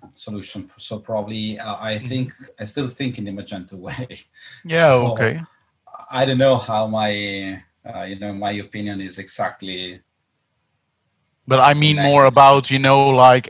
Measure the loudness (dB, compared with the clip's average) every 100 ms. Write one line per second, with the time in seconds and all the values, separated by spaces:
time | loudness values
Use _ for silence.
0 | -16 -18 -14 -12 -12 -14 -16 -16 -14 -14
1 | -8 -8 -6 -8 -8 -8 -12 -10 -8 -8
2 | -6 -6 -6 -10 -20 -16 -12 -8 -8 -8
3 | -8 -8 -10 -12 -12 -14 -14 -16 -14 -12
4 | -12 -16 -20 _ -20 -18 -4 4 4 4
5 | 2 -2 -2 -4 -12 _ _ _ _ -20
6 | -10 -2 0 2 2 2 0 -4 -2 -2
7 | -2 -4 -6 -8 -10 -14 _ _ -16 -14
8 | -12 -12 -10 -8 -6 -6 -10 -10 -10 -10
9 | -12 -14 -12 -8 -8 -10 -12 -10 -12 -16
10 | _ _ _ _ _ _ _ _ _ _
11 | _ _ _ _ 0 4 6 6 2 2
12 | 2 4 4 8 8 6 2 0 4 4
13 | 4 6 8 6